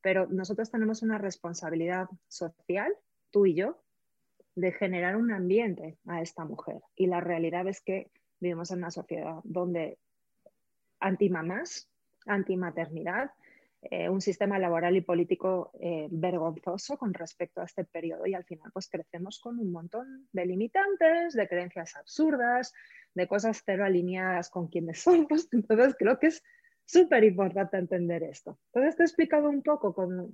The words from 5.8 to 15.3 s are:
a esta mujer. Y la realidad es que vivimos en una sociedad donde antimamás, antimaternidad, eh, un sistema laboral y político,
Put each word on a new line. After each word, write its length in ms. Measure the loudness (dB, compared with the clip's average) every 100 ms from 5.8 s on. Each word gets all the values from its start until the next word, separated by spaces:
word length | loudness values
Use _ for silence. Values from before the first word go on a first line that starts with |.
| -10 -16 -10
a 160 | -8
esta 240 | -8 -10 -12
mujer. 360 | -10 -10 -12 _ 0
Y 120 | 0
la 140 | 0
realidad 460 | -2 -2 -2 -2 -4
es 140 | -6
que 300 | -6 -6 -8 _ _ _
vivimos 320 | -6 -4 -6
en 80 | -6
una 120 | -6
sociedad 480 | -10 -10 -8 -8 -10
donde 540 | -8 -4 -2 -2 -4 -8 _ _ _ _ -20 _ _ _ _ _
antimamás, 920 | -2 2 2 2 -2 -6 -6 -12 -18 _ _ _ -2
antimaternidad, 1040 | -2 0 -2 -2 -6 -6 -6 -6 -4 -6 _ _ _ _ _
eh, 280 | -10 -6 -2
un 120 | -2
sistema 380 | -2 -2 0 0
laboral 360 | 0 0 2 2
y 40 |
político, 680 | 2 0 2